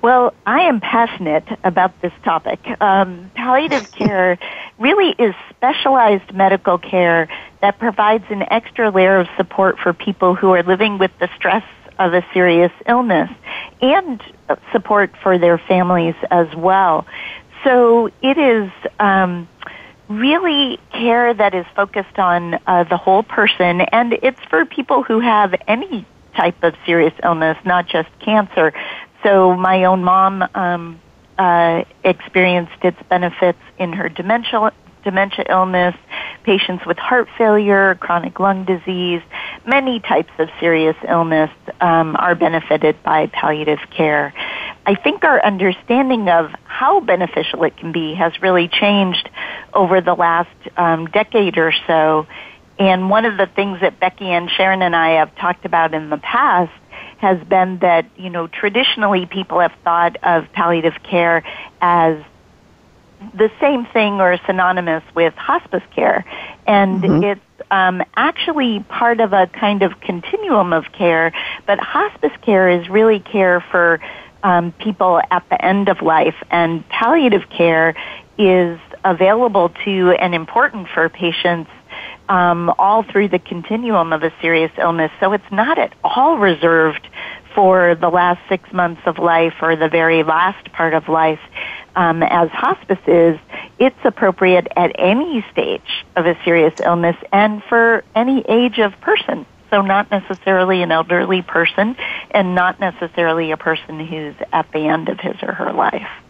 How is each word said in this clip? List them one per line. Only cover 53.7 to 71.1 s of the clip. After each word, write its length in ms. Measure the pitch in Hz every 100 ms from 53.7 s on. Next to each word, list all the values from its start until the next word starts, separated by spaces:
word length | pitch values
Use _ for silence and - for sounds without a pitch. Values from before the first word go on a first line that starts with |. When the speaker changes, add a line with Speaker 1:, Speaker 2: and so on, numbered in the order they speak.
| 185
Speaker 1:
that 180 | 180 -
Becky 260 | 185 - 190
and 240 | 170 175
Sharon 320 | - 190 190
and 140 | 180 170
I 160 | 165
have 220 | 160 151 -
talked 300 | 180 180 190
about 280 | 165 165
in 160 | 156 156
the 80 | 151
past 540 | - 240 277 185 170 - _ - - -
has 240 | 202 185 156
been 340 | 190 185 185
that, 260 | 180 170 160 _
you 120 | 185
know, 180 | 175 165
traditionally 800 | - 208 208 269 - 208 196 180
people 340 | 196 185 165
have 140 | 170 -
thought 340 | - 170 170 -
of 280 | 185 170 156
palliative 480 | - 170 170 165 -
care 400 | - 175 170 165 - - - _
as 360 | 175 175 165 156 151 _ _ _ _ _ _ _ _ _ 202
the 160 | 190 220 -
same 240 | 285 277 240
thing 340 | 233 214 202
or 180 | 185 180 -
synonymous 580 | 185 185 185 175 160 - -
with 180 | 165
hospice 480 | - - 320 - 185 - -
care. 280 | - - 185 - - - -
And 340 | 208 196 190
Speaker 3:
Mm-hmm. 220 | 175 156
Speaker 1:
it's, 180 | 202 196 _ _ -
um, 320 | 196 185 185 - -
actually 640 | 269 339 - 302 254 208
part 380 | 208 - 233 233
of 140 | 226
a 140 | 196 185
kind 340 | - 208 202
of 180 | 190 -
continuum 720 | - 180 - 415 415 233 180
of 200 | 165 151
care, 420 | - 175